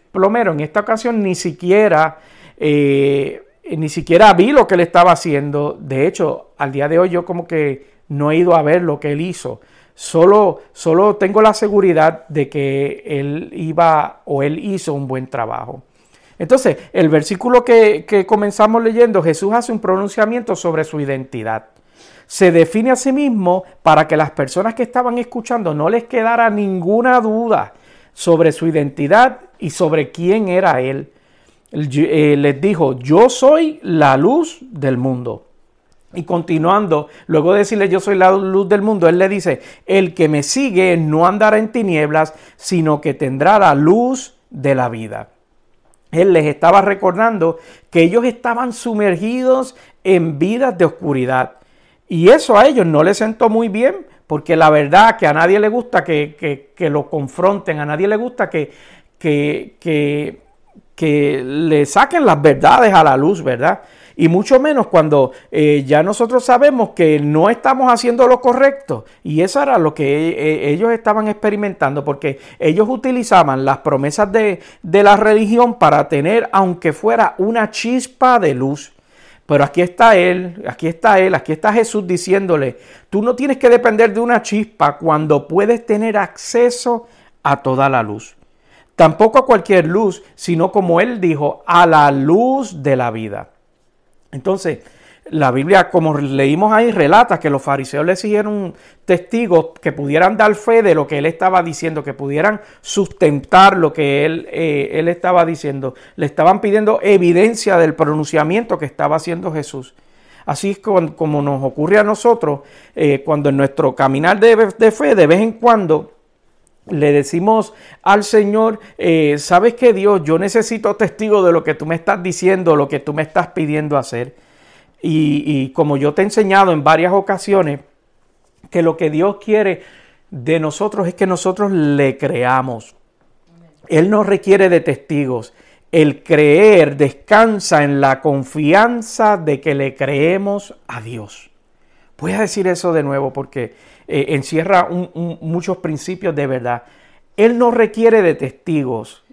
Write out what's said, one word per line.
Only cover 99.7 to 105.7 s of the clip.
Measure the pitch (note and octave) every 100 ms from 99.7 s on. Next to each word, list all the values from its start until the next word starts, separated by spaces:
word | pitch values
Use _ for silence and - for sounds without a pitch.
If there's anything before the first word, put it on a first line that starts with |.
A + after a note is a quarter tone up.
| -
que | D#3+
pudieran | C3+ C#3+ D3+ F#3 G#3+
dar | G#3+
fe | G#3 A#3 A3+
de | G3+
lo | D#3+ C#3+
que | D3
él | D3
estaba | E3 F#3 F#3
diciendo, | E3+ D3 E3 D#3
que | C#3+
pudieran | - C#3 D3 G3 G#3 - _
sustentar | - - F#3+ - E3 C#3+ - F#3 G3 F#3+
lo | D#3
que | D#3 C#3+ C#3
él, | D#3 D#3+ -
eh, | - E3 C#3+ -
él | - E3+
estaba | F3 F3+ F3+
diciendo. | E3 D#3 D3